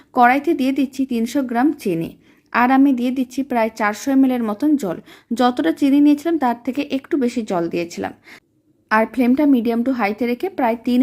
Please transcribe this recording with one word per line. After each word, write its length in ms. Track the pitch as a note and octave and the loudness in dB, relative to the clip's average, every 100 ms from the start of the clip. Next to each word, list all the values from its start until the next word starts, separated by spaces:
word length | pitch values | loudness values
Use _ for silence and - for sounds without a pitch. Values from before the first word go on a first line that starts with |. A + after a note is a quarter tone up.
| _ | _
কড়াইতে 420 | B3+ A#3+ C4+ D4 | 2 4 4 0
দিয়ে 180 | D4+ C4 | 0 0
দিচ্ছি 340 | C#4 C4 - C4 | 0 -4 -4 -4
তিনশো 360 | A#3 A#3 C#4+ | -2 -2 -4
গ্রাম 300 | B3 A#3 C#4+ | -2 0 0
চিনি। 380 | D4 G#3 E3 E3 - _ _ _ A3+ | 0 -4 -4 -6 -10 _ _ _ 0
আর 80 | B3 C4+ | 2 4
আমি 140 | C#4 B3 | 4 2
দিয়ে 140 | B3 C4 | -2 -4
দিচ্ছি 220 | B3+ - C4+ | -6 -6 -4
প্রায় 200 | A#3+ A3 A3+ | -2 -2 -2
চারশো 300 | G#3 G#3+ - | -4 -4 0
এমএল 180 | C4+ C4 B3+ | 2 2 0
এর 60 | A3 | -4
মতন 200 | G#3 D4+ C#4+ | -2 0 0
জল। 140 | F#3 - - - _ A#3 | -2 -8 -12 -20 _ 0
যতটা 340 | B3 B3 D#4 D#4+ | 0 2 -2 0
চিনি 180 | C#4+ C#4+ | 2 4
নিয়েছিলাম 360 | D4 D4 E4+ E4 | 4 2 0 0
তার 200 | B3 A#3 | -2 -2
থেকে 180 | - C4+ D4 C4+ | -6 -6 -6 -8
একটু 180 | - D4 | -4 -2
বেশি 160 | B3 B3 G#3+ | -2 -4 -4
জল 140 | F#3 E3+ | -4 -2
দিয়েছিলাম। 420 | E3+ E3+ - - - - - _ _ _ _ _ | -4 -6 -8 -10 -12 -20 -20 _ _ _ _ _
আর 140 | A3 A3+ | 0 0
ফ্লেমটা 300 | B3+ A#3+ C4 D4 | 0 2 2 4
medium 260 | B3+ A3+ A#3 A#3+ | 2 2 -2 -2
to 40 | B3 | -2
high-তে 260 | G3+ A3 A#3+ | -4 -2 -4
রেখে 220 | A#3+ F#4+ - | -4 -6 -2
প্রায় 180 | A#3+ A#3 B3+ | -2 -2 0
তিন 140 | B3 | 4